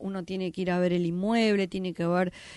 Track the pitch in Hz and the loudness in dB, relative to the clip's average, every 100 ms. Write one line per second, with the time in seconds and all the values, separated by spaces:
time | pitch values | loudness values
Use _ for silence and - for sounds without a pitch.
0 | 196 190 170 190 185 165 180 180 180 175 | -4 -6 -4 -4 -4 -2 0 2 2 2
1 | 170 175 196 233 220 202 190 190 185 170 | 0 0 2 2 4 2 0 -2 -4 -2
2 | 170 180 185 - - | 0 2 0 -2 -16